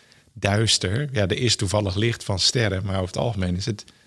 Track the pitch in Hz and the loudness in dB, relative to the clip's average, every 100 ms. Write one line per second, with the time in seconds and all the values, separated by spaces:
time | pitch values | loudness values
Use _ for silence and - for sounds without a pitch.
0 | - - _ - 101 104 110 - 95 110 | -20 -20 _ -4 0 2 2 2 0 -2
1 | 147 131 92 - 123 - 98 104 101 92 | -2 0 0 2 2 2 2 2 0 0
2 | 117 113 - 95 - 127 110 95 98 95 | 0 0 -4 0 0 2 0 0 -2 -2
3 | 90 107 127 101 90 87 101 101 - - | -2 -2 -2 0 -2 -2 -4 -6 -10 -20